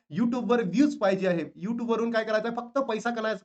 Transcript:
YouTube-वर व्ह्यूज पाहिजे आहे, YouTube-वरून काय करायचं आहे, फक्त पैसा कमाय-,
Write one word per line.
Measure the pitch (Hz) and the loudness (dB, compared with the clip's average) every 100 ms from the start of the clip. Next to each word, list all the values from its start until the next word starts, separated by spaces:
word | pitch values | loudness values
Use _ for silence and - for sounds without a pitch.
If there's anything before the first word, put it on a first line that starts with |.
| - 151 | -8 0
YouTube-वर | 240 247 202 240 | 0 0 2 2
व्ह्यूज | 180 196 285 - | 2 4 2 4
पाहिजे | 196 185 185 | 0 2 2
आहे, | 170 151 - 190 | 0 -2 -6 -6
YouTube-वरून | 240 233 226 233 | -4 -2 0 0
काय | 226 | 0
करायचं | 220 214 233 | 0 0 0
आहे, | 240 | -6
फक्त | 240 269 | -4 -2
पैसा | 226 220 240 | -2 -2 -2
कमाय-, | 233 220 202 | -2 -2 -4